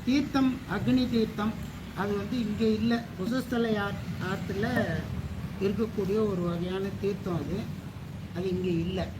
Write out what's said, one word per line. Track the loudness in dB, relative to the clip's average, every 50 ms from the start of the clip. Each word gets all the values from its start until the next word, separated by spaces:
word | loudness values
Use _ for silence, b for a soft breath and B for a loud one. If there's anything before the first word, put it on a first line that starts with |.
| 4
தீர்த்தம் | 4 4 4 4 4 2 4 4 4 2 0 -4 -4
அக்னி | -2 0 2 4 4 4 4 4
தீர்த்தம். | 4 4 2 2 0 0 -2 0 -2 -2 -8 -8 -8 -10 -10 -8 -4
அது | -2 0 0 0
வந்து | 0 0 0 -2 0
இங்கே | 0 0 0 2 4 4
இல்லை. | 4 4 4 2 2 2 0 -4 -6 -4
குசஸ்தலை | -2 0 0 -2 0 0 0 2 2 2 2 2 0
ஆற்-, | -2 -2 -4 -4 -6 -4 -4 -2 -2
ஆத்துல | -2 -2 -2 -4 0 0 0 2 2 2 2 2 0 -2 -2 -4 -4 -4 -4 -6 -6 -6 -6 -6 -4 0
இருக்கக்கூடிய | 0 0 2 2 0 0 0 -2 0 2 2 2 4 2
ஒரு | 2 2
வகையான | 0 0 0 0 -2 -2 -2 -2 -2 -2 -4 -2
தீர்த்தம் | -2 -2 -2 -2 -2 -2 -2 -2
அது. | -2 -2 -2 -4 -4 -6 -6 -8 -8 -10 -10 -10 -10 -10 -10 -10 -10 -6 -6
அது | -2 -2 0
இங்கே | 0 2 2 2 2 2 2
இல்லை. | 0 0 -2 -2 -4 -4